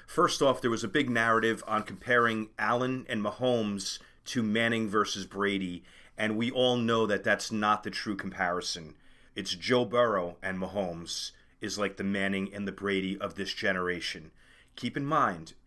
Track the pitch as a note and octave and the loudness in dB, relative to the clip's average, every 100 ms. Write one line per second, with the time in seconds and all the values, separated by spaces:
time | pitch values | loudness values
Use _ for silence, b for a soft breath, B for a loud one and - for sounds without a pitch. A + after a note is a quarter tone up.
0 | - - E3+ - C#3 B2+ B2 A2+ A2+ D3+ | -4 2 2 4 4 4 0 0 0 0
1 | B2+ A#2 A#2 A2+ A2+ G#2+ - G#2+ - G2 | 2 2 4 4 4 0 -2 -4 -4 -6
2 | - A#2+ A#2 A2 G#2+ - G#2+ A#2+ B2+ C3 | 2 4 4 2 -4 -2 0 2 0 -4
3 | A2+ A2+ G#2 G2+ B2+ A#2+ G#2 G2+ - - | -4 -4 -2 0 0 2 0 -2 -6 -10
4 | B B - C3 A2 A2 A#2 A2+ G#2+ G#2+ | B B -6 -2 0 2 2 0 2 0
5 | G2+ G2+ F2+ F#2+ G2+ G2 F#2 F2 B B | 0 -2 -6 -2 0 0 -2 -6 B B
6 | B - A2 A2 A#2 B2+ B2+ B2 A#2 A2+ | B -4 -2 0 0 2 2 4 2 2
7 | G#2+ G2 G#2+ G2+ - A2 G#2+ G#2 G#2+ - | 2 2 2 0 0 0 2 2 -2 -6
8 | A2+ G2 G2 F#2+ F2+ F2+ - F2+ D#2 - | -4 -6 -6 -2 -2 -2 -4 -8 -10 -18
9 | b b b - F#2+ F2 G#2+ B2 A#2 A#2+ | b b b -8 -8 -6 2 2 4 2
10 | A#2 G2 F2 - F#2+ F#2 F#2 G2+ F#2 E2 | 4 2 -2 -4 -4 -4 -2 -2 -2 -4
11 | E2+ - - b b b G#2 F#2 G2+ - | -8 -8 -8 b b b -6 -2 -2 -2
12 | G2 G2 G2 G2 G2 G2+ G2 F#2+ G2 F#2+ | -2 0 0 0 -4 -6 -8 -4 0 0
13 | F#2+ G2 G2+ - F#2 - G#2 F#2 F2+ F2 | 0 -2 -4 -4 -6 -2 0 2 0 -2
14 | - F2 D#2 b b b b - B2 D3 | -6 -8 -12 b b b b -8 -6 -4
15 | C#3 D3+ A#2+ E2+ D#2+ - | 0 2 2 0 -10 -18